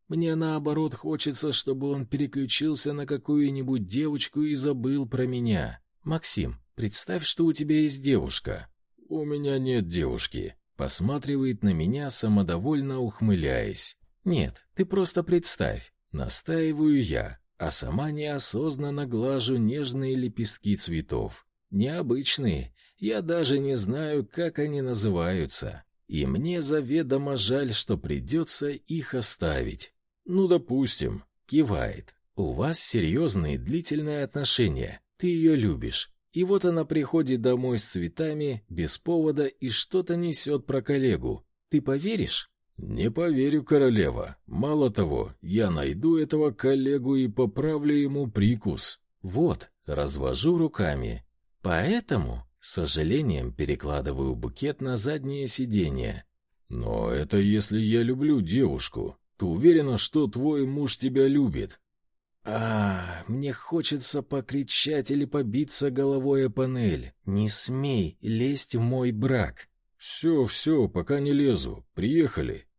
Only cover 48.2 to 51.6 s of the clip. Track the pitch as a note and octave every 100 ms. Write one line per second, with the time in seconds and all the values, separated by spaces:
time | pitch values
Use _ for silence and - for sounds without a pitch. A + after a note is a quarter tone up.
48.2 | B2+ G#2 G2+ A#2 G2 C2+ - - _ _
49.2 | F#2 G#2+ E3 - - _ - C#2+ C#2+ C#2
50.2 | C2 B1 D#3 F3 D#3+ - F2 C#2 A1+ A1+
51.2 | - _ _ _